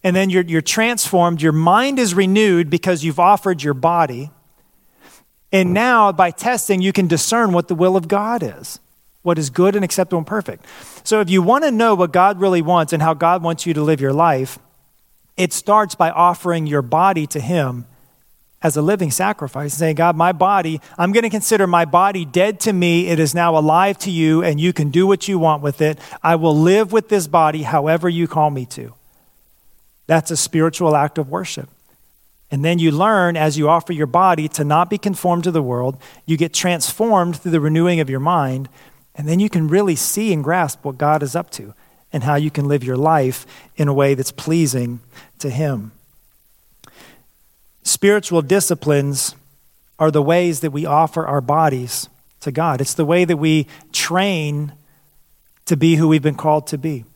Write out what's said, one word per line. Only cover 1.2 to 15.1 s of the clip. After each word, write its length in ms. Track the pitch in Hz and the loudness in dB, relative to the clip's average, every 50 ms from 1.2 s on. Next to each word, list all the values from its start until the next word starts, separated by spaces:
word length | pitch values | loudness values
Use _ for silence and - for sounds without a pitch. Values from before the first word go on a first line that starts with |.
| 175 175 170 151 | 2 2 0 0
Your 80 | 151 165 | 0 0
mind 480 | 151 156 160 170 185 220 254 277 277 262 | 2 2 2 4 4 4 2 2 0 0
is 160 | 240 202 170 | -2 0 0
renewed 560 | 190 196 185 190 214 220 208 180 170 170 147 | 0 0 2 2 2 2 4 2 2 0 0
because 320 | 160 170 - 190 180 156 | -2 -2 0 -2 -2 -2
you've 160 | 143 165 143 - | -2 -4 0 2
offered 460 | 170 185 208 190 - 196 185 151 139 | 4 4 4 4 2 -4 -4 -2 -2
your 100 | 147 139 | -4 -4
body. 560 | 127 131 165 170 170 165 147 123 120 139 151 _ _ _ _ _ _ _ _ _ _ _ _ _ _ _ - - - _ _ _ _ _ _ | 0 0 0 2 2 0 0 -2 -10 -12 -14 _ _ _ _ _ _ _ _ _ _ _ _ _ _ _ -20 -20 -20 _ _ _ _ _ _
And 240 | - 190 185 180 180 | 0 0 2 2 0
now, 380 | 202 233 254 247 226 214 202 | 0 2 2 4 4 4 2
by 180 | 185 156 190 175 | 4 2 0 0
testing, 500 | 156 - - 233 254 220 - - 196 185 | 0 -4 -4 -2 -2 -2 -2 -2 0 0
you 120 | 185 196 | 0 0
can 160 | 185 202 185 160 | 0 0 0 2
discern 440 | 170 156 - - 220 233 233 202 | 0 0 0 -2 0 0 2 2
what 140 | 180 175 170 | 2 0 0
the 80 | - 185 | -2 0
will 220 | 160 180 185 185 | 2 2 2 2
of 100 | 190 165 | 0 0
God 380 | 160 196 202 208 220 240 233 160 | 0 -2 -2 -2 -2 -4 -4 -6
is, 340 | 113 - - - - - - _ _ _ _ _ _ _ _ | -8 -10 -12 -16 -18 -18 -18 _ _ _ _ _ _ _ _
what 180 | _ 175 170 160 | _ -2 0 0
is 100 | 151 135 | -2 -4
good 240 | 123 170 180 196 202 | 0 2 2 2 2
and 100 | 208 190 | 0 -2
acceptable 340 | 170 - - 185 180 185 170 | -2 -2 -2 -2 -2 -2 -4
and 80 | 156 | -4
perfect. 380 | - 208 220 - - 98 - - - - - - - - - | -4 -6 -6 -6 -6 -12 -14 -18 -20 -20 -20 -20 -20 -20 -14
So 180 | _ - 220 214 | _ 0 0 0
if 80 | 208 165 | 2 2
you 140 | 190 190 | 2 2
want 220 | 175 185 240 285 320 | 4 4 2 2 2
to 80 | 294 | 0
know 240 | 240 214 233 226 208 | 0 2 2 2 4
what 160 | 180 180 170 | 2 2 2
God 280 | 143 180 185 202 208 180 | 4 4 4 4 2 2
really 220 | 196 196 185 170 | 0 2 2 0
wants 300 | 160 156 180 170 160 143 | 0 2 2 2 2 0
and 100 | 170 160 | -2 0
how 100 | 156 160 | 0 0
God 300 | 156 139 170 165 180 185 | 0 2 2 2 2 2
wants 240 | 165 165 165 - - | 0 -4 -4 -4 -4
you 80 | 170 160 | -4 -2
to 80 | 147 | 0
live 180 | 151 151 160 135 | 0 0 0 0
your 120 | 139 135 | 0 -2
life, 480 | 135 147 165 165 147 131 131 - - - _ _ _ _ _ _ _ _ _ _ | 0 2 2 2 2 0 -4 -6 -10 -18 _ _ _ _ _ _ _ _ _ _